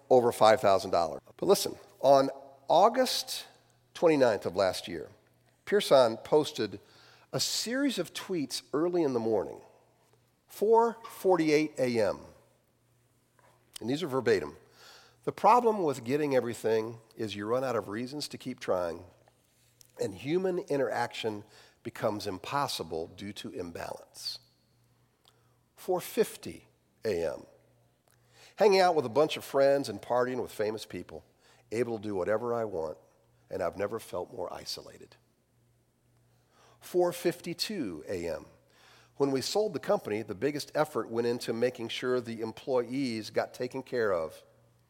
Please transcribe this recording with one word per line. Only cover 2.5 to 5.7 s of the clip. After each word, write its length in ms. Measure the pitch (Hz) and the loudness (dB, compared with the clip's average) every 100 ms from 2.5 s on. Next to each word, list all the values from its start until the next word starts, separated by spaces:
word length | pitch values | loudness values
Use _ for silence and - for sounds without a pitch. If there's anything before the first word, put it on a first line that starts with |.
| - - | -14 2
August 760 | 156 220 240 247 - - - - - _ _ _ | 6 6 4 0 -2 -6 -10 -12 -20 _ _ _
twenty-ninth 500 | - 170 147 123 98 | 2 4 6 4 2
of 100 | 104 | -2
last 320 | 87 92 90 - | 0 0 0 -8
year, 220 | 82 60 - _ _ _ _ | -10 -10 -18 _ _ _ _
Pearson 540 | - | -2